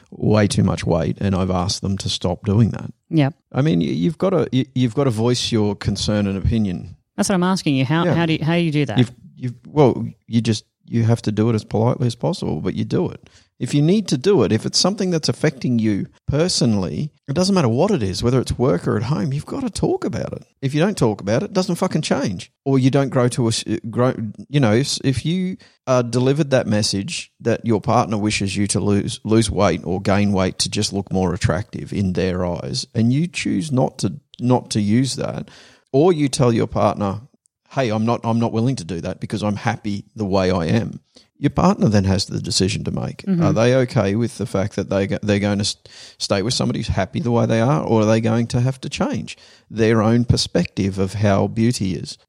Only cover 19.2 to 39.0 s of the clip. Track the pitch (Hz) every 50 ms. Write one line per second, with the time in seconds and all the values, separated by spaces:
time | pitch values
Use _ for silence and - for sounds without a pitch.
19.2 | 196 143 135 147 - - - 277 262 226 - - - - 359 370 - 214 - -
20.2 | - - - - - _ _ - - 131 143 147 165 214 196 - 151 113 104 -
21.2 | - 98 110 135 202 - 185 - 185 - 175 - 190 180 - 165 151 - 190 262
22.2 | 285 180 95 - - - _ _ - 139 135 135 127 135 123 139 139 127 - 131
23.2 | 120 123 - - 120 113 110 - - - 107 - - 117 104 117 123 131 - -
24.2 | 113 107 - - 104 - 135 151 135 104 107 120 139 - - - - 139 127 -
25.2 | - 156 170 190 185 185 185 - - - _ _ - 131 131 127 120 117 113 127
26.2 | 127 135 139 147 160 139 135 123 - 104 113 104 104 - - 98 98 87 - -
27.2 | - - _ - - 117 110 - - 117 113 95 - 127 110 120 113 87 110 104
28.2 | 101 107 104 - 104 98 95 104 104 98 - 104 92 101 101 101 - - - -
29.2 | - 104 110 113 110 101 87 90 104 95 85 - - - 90 101 98 - 95 101
30.2 | 101 101 101 92 92 92 - - - - - 101 104 - - 98 92 - - 95
31.2 | 92 87 82 90 - - 78 - - - - - - - - 90 101 92 90 107
32.2 | 95 92 90 92 90 90 87 - - 67 127 131 - - - 117 110 117 127 147
33.2 | 170 180 - - - 208 214 196 175 156 127 127 143 - - - - 101 139 -
34.2 | _ _ _ - 120 123 123 - - - - 113 104 101 107 123 139 127 - -
35.2 | - - - - - - - - - - - _ _ - - 135 160 190 185 151
36.2 | 147 131 - - 127 120 117 110 110 107 - 107 104 104 - - 101 98 95 107
37.2 | 127 - _ _ _ _ _ _ _ _ - 139 135 110 104 107 110 117 120 -
38.2 | - 117 113 117 117 113 - 113 113 131 135 - 87 82 95 85